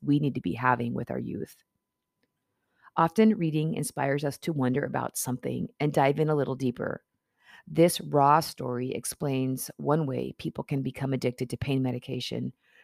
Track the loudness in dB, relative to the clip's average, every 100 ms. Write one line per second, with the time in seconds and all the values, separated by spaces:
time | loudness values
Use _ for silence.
0 | 0 2 2 -2 -4 0 2 2 0 -4
1 | -6 -6 -6 -8 -8 -14 _ _ _ _
2 | _ _ _ _ _ _ _ _ -6 2
3 | 2 6 6 6 2 2 0 -2 -4 -2
4 | 0 0 -2 -4 -4 0 0 0 -2 -4
5 | -4 -6 -6 -4 -4 -4 -6 -2 0 4
6 | 4 4 2 2 0 -2 -2 -2 -6 -8
7 | -14 _ _ _ _ -20 -2 4 4 4
8 | 0 4 6 6 4 -6 -6 -4 -4 -4
9 | -8 -4 -2 0 0 -4 -8 -4 0 2
10 | 0 -2 -6 -6 -8 -8 -4 -4 -4 -4
11 | -4 -2 -2 -4 -6 -6 -2 0 0 -4
12 | -6 -8 -6 -6 -6 -10 _ _